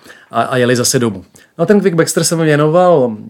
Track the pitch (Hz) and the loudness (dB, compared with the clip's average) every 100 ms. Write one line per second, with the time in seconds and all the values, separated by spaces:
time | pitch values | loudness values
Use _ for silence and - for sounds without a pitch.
0 | - - _ 117 - 127 123 120 113 131 | -20 -20 _ -6 -2 0 0 0 0 -2
1 | 117 95 - - _ - 170 208 185 165 | -2 -6 -16 -20 _ -6 0 2 2 0
2 | 156 180 156 165 160 147 156 175 180 156 | 0 0 -2 0 0 2 2 2 4 2
3 | 120 107 110 | 0 -4 -14